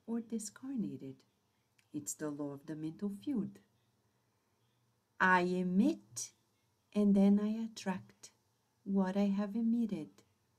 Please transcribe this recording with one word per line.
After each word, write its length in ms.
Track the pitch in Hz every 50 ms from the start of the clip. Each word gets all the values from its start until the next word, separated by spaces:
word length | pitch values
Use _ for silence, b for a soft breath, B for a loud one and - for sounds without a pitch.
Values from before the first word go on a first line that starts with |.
| _ -
or 140 | 226 240
discarnated. 1000 | 226 - 233 226 214 - - - - 269 277 240 175 147 135 131 139 135 131 - _ _ _ _ _ _ _ _ _ _ _ _ _ _
It's 220 | - 151 143 - -
the 160 | - 156 151
law 240 | 143 143 147 143 143
of 140 | 139 - 156
the 100 | 156 151
mental 320 | 156 160 160 - 202 202
field. 500 | 202 - - 294 285 220 180 - - - _ _ _ _ _ _ _ _ _ _ _ _ _ _ _ _ _ _ _ _ _ _ _ _ _ _ _ _ _ _ _ -
I 220 | 180 185 185 180
emit 920 | 180 180 180 180 185 180 180 190 233 294 330 - - - - - - - - _ _ _ _ _ _ _ _ _ _ _ -
and 200 | 208 208 202 196
then 240 | 202 196 202 202 208
I 120 | 208 214 214 226 226
attract 640 | 220 - - - 190 190 196 - - - _ - - _ _ _ _ _ _ _ _ _ _ -
what 300 | 196 196 196 190 185 185
I 120 | 202 202 202
have 280 | 196 196 208 196 202
emitted. 540 | 233 233 226 233 240 233 214 190 160 151 143 - _ - _ _ _ _ _ _